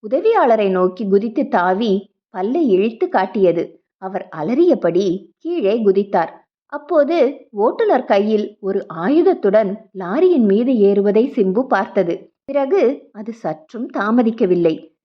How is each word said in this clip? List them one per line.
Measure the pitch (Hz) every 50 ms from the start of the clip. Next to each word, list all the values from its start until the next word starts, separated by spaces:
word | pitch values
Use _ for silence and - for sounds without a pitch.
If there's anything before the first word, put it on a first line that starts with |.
| - 214
உதவியாளரை | 226 294 - 440 466 427 339 262 226 220 214 196
நோக்கி | 185 185 185 180 185 - 226 196
குதித்து | 190 202 202 233 226 - 254 202
தாவி | - 208 175 180 185 185 240 226 190 196 220 _ _ _ _ _
பல்லை | _ 196 185 208 254 349 330 254
இழித்து | 190 180 196 226 226 - 381 349
காட்டியது. | - 233 190 196 - 220 190 180 165 170 156 - - _ _ _ _ _
அவர் | 190 190 190 190 - - - 160
அலறியபடி | - 190 240 269 349 359 294 - - 175 165 175 208 190 170 196 - - _ _
கீழே | _ 320 349 339 226 190 214 240 226
குதித்தார். | 202 190 196 202 202 - 190 165 160 - - _ _ _ _ _
அப்போது | _ - 294 294 - 359 311 285 269 339 339 269 247 277 - - _
ஓட்டுநர் | _ 208 202 247 - - 466 427 349 254 254
கையில் | - 233 202 202 214 220 208 208 - - _
ஒரு | - 190 196 202 190 -
ஆயுதத்துடன் | 165 165 165 196 285 320 339 381 349 - - 202 196 214 220 190 190 214 - _ _ 190
லாரியின் | 190 170 190 277 359 370 359 294 233
மீது | 202 190 214 247 247 269 226
ஏறுவதை | 202 196 202 202 196 202 196 214 233 277 277
சிம்பு | - 208 190 185 214
பார்த்தது. | 262 247 - 196 196 - - 208 185 170 170 - - - _ _ _
பிறகு | - 277 285 277 269 370 403 302 233 285 269 - _
அது | _ 202 214 220 226
சற்றும் | - - 175 156 156 - _ - 226 240 320 - -
தாமதிக்கவில்லை. | 196 208 226 247 247 226 220 - 240 185 180 175 170 165 160 156 - - _ _ _